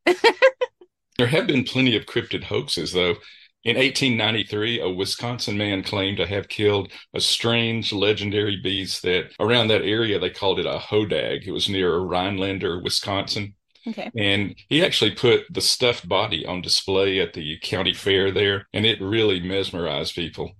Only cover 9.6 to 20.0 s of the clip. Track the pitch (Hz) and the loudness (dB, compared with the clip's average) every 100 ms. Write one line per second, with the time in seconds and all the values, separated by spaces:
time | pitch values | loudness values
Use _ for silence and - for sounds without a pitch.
9.6 | 110 107 95 110 113 95 90 - 98 90 | 4 2 2 0 0 0 -2 -2 -2 0
10.6 | 78 73 - 104 104 78 58 71 92 87 | -2 -4 0 0 2 0 -2 -4 -4 -4
11.6 | - 98 90 82 92 87 95 95 98 98 | -2 0 2 2 0 0 0 -2 -2 -2
12.6 | 92 87 - - 107 98 95 107 101 - | -2 -2 -2 -2 -2 -4 -2 -6 -6 -12
13.6 | _ _ 233 220 - 117 101 101 98 - | _ _ -10 -8 -8 -2 0 0 -2 -8
14.6 | - 147 180 - 107 - 120 110 - 98 | 0 2 2 2 0 2 4 4 2 -2
15.6 | - - 123 120 87 98 110 82 - 90 | -2 2 2 0 0 0 0 -4 -4 -6
16.6 | 85 - - 95 98 95 85 90 76 80 | -2 -2 2 2 2 2 -2 -4 -10 -8
17.6 | - 92 92 87 101 98 98 95 101 98 | -4 0 0 0 2 2 4 2 2 0
18.6 | - 101 113 98 95 113 107 92 90 98 | -4 0 0 0 0 2 2 0 -2 -4
19.6 | 92 87 85 73 | -4 -4 -4 -4